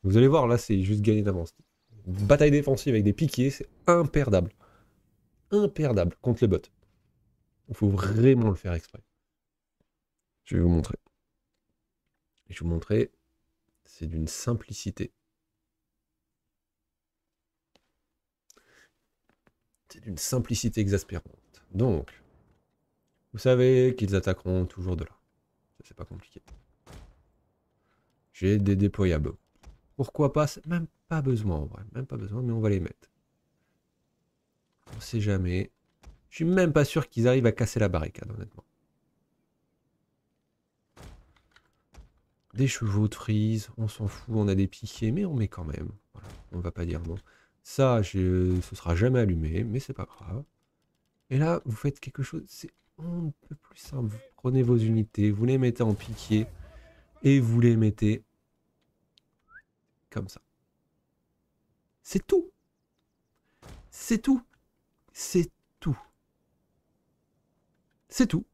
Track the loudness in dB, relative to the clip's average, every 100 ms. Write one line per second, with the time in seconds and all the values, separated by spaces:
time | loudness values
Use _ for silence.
0 | 4 6 6 6 4 0 0 0 0 2
1 | 2 2 0 -4 -6 _ _ _ _ -18
2 | -10 -4 4 6 6 4 2 -2 2 2
3 | 2 2 -2 0 -2 -2 -16 _ 2 4
4 | 4 0 2 2 2 _ _ _ _ _
5 | _ _ _ _ _ 0 0 0 0 2
6 | 0 -2 -2 2 2 0 -4 _ _ _
7 | _ _ _ _ _ _ -16 -2 0 2
8 | 0 4 6 6 2 0 -4 -6 -8 -20
9 | _ _ _ _ _ _ _ _ _ _
10 | _ _ _ _ -4 2 4 2 0 -10
11 | _ _ _ _ _ _ _ _ _ _
12 | _ _ _ _ _ -8 -4 -4 0 0
13 | 0 _ _ _ _ _ _ _ _ -12
14 | -8 -6 -6 -6 -6 -6 -8 -12 -10 -8
15 | -12 _ _ _ _ _ _ _ _ _
16 | _ _ _ _ _ _ _ _ _ _
17 | _ _ _ _ _ _ _ _ _ _
18 | _ _ _ _ _ _ _ _ _ _
19 | _ _ _ _ _ _ _ _ _ -20
20 | -12 -10 -4 -4 -2 -4 -2 -2 0 0
21 | -2 -12 -12 -20 _ _ _ -2 0 0
22 | -4 -18 _ _ _ _ _ _ _ _
23 | _ _ _ -4 2 4 6 6 4 2
24 | 0 0 0 -4 -2 -2 -2 -6 -6 -6
25 | -8 _ _ _ _ _ _ _ -20 -20
26 | -18 -18 -20 -20 _ -20 _ _ -20 -20
27 | -20 _ _ _ _ _ _ _ _ _
28 | _ _ _ -4 0 2 2 2 2 2
29 | 0 0 -4 -8 _ _ -20 -20 _ -8
30 | -8 -2 0 0 -2 -4 -6 -6 -6 _
31 | _ -4 0 0 -2 -4 -6 -12 -14 -12
32 | -10 -10 -8 -6 -4 -2 0 0 -2 -12
33 | _ _ _ _ _ _ _ _ _ _
34 | _ _ _ _ _ _ _ _ -20 -18
35 | -8 -4 -2 0 0 -2 -4 _ _ _
36 | -20 -20 _ -4 0 2 4 2 2 0
37 | -4 0 2 4 2 2 -2 0 0 0
38 | -6 -10 -14 -14 -14 -18 _ _ _ _
39 | _ _ _ _ _ _ _ _ _ _
40 | _ _ _ _ _ _ _ _ _ -20
41 | -20 -20 _ _ _ _ _ _ _ -20
42 | -20 _ _ _ _ -2 -2 0 -2 0
43 | 0 -2 -4 -2 0 -2 -6 -8 -8 -6
44 | -10 -10 -6 -2 0 2 0 -4 -16 -6
45 | -2 -2 -2 -2 -4 -6 -10 -10 -10 -14
46 | _ -20 -20 -20 -12 -8 -8 -6 -6 -6
47 | -8 -10 -14 _ _ _ -10 0 2 4
48 | 0 0 2 2 2 0 -4 -10 -2 2
49 | 4 4 2 0 -2 -4 -4 -6 -8 -12
50 | -12 -14 -12 -12 -12 _ _ _ _ _
51 | _ _ _ -2 0 -2 -4 -4 -4 -6
52 | -14 -10 -8 -8 -14 -20 -20 _ _ -14
53 | -10 -6 -6 -8 _ -20 _ -20 -12 -8
54 | -6 -8 -18 _ 0 2 4 4 4 2
55 | 0 2 2 2 2 4 2 2 0 0
56 | -6 -14 0 0 0 -10 -20 -20 -20 _
57 | _ _ 4 4 4 6 6 6 2 2
58 | 0 0 _ _ _ _ _ _ _ _
59 | _ _ _ _ _ -20 _ _ _ _
60 | _ -10 -10 -16 _ _ _ _ _ _
61 | _ _ _ _ _ _ _ _ _ _
62 | -6 -6 0 0 0 _ _ _ _ _
63 | _ _ _ _ _ _ -20 -20 -20 -18
64 | -2 -2 2 0 -2 _ _ _ _ _
65 | _ -16 -2 0 0 _ _ _ -6 -6
66 | -8 _ _ _ _ _ _ _ _ _
67 | _ _ _ _ _ _ _ _ _ _
68 | _ 0 0 0 -6